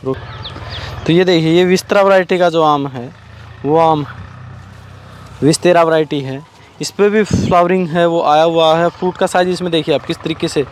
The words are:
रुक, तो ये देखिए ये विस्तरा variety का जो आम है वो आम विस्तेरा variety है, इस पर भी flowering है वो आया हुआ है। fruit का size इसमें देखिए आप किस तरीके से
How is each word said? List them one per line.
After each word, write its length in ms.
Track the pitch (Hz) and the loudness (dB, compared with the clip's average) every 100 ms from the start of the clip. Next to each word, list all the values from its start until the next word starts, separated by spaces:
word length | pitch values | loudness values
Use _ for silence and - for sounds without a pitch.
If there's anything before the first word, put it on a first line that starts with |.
रुक, 140 | 131 131 - - - - - - - - - | -6 -8 -10 -16 -14 -14 -14 -12 -12 -10 0
तो 60 | |
ये 100 | 170 185 | 2 4
देखिए 260 | 175 160 | 2 2
ये 120 | 165 180 | 2 4
विस्तरा 360 | 185 - 202 | 0 0 2
variety 360 | 196 190 175 185 | 4 4 2 0
का 120 | 175 | 2
जो 120 | 165 | 2
आम 240 | 156 147 139 | 2 2 -2
है 220 | 127 123 - - - - - 139 | -8 -12 -16 -20 -20 -20 -10 -2
वो 120 | 156 | 2
आम 260 | 165 156 143 - - - - - - - - - - - - - | 2 2 -2 -12 -18 -20 -20 -20 -20 -20 -20 -20 -20 -20 -20 -2
विस्तेरा 400 | 135 156 175 170 | 0 2 2 4
variety 360 | 165 160 151 147 | 4 2 0 -4
है, 200 | 135 135 156 _ - - | -6 -10 -12 _ -20 -12
इस 100 | 147 | -12
पर 180 | - 202 | 0 0
भी 140 | 208 | 2
flowering 640 | 202 - - 180 175 185 180 | 0 -2 0 2 2 0 -2
है 180 | 170 170 | 0 0
वो 140 | 165 | 0
आया 200 | 143 151 | 2 2
हुआ 320 | 165 165 160 160 | 4 2 2 2
है। 100 | 170 | 0
fruit 280 | - 185 180 | -2 -6 -2
का 100 | 185 | -2
size 220 | 185 185 | 0 0
इसमें 220 | 180 180 | -2 -2
देखिए 240 | 165 147 143 | -4 0 -2
आप 100 | - | -2
किस 120 | 165 | -8
तरीके 300 | - 160 170 | -6 -6 -4
से 160 | 165 135 | -4 -6